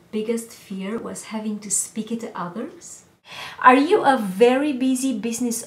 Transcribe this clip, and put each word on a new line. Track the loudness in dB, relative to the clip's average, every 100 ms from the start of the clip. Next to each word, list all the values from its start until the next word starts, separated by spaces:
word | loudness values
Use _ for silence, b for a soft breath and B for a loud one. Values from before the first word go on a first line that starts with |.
| -8
biggest | -6 -2 -4 -6
fear | -16 -12 -10 -6 -6
was | -8 -12 -10
having | -8 -6 -6
to | -4
speak | -4 -4 -8 -6
it | -6
to | -8 -8
others? | -8 -8 -10 -14 -20 -20 -20 _ B B B B
Are | 6 8
you | 6 4
a | 4 2
very | 0 4 4 6 0
busy | 0 0 0 0 -2
business | -4 -2 -2 -4